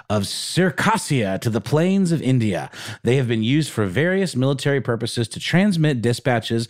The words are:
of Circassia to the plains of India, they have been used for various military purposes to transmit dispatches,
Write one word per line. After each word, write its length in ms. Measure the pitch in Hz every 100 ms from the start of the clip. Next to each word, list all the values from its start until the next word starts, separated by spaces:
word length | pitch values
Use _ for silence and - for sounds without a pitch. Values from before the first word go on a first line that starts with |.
| -
of 140 | 107
Circassia 1120 | 98 - - - 185 - - 220 - 139 101 95
to 80 | 120
the 100 | 110
plains 500 | - 151 175 196 185
of 100 | 160
India, 480 | 123 131 113 85 71 - - 110
they 120 | - 131
have 120 | 123
been 160 | 117
used 260 | 113 143 143
for 160 | - 101
various 480 | 90 165 190 190
military 460 | 123 131 143 143 139
purposes 480 | 127 117 117 - 113
to 100 | -
transmit 640 | - 165 208 170 151 131
dispatches, 640 | 113 120 - 120 - 117 117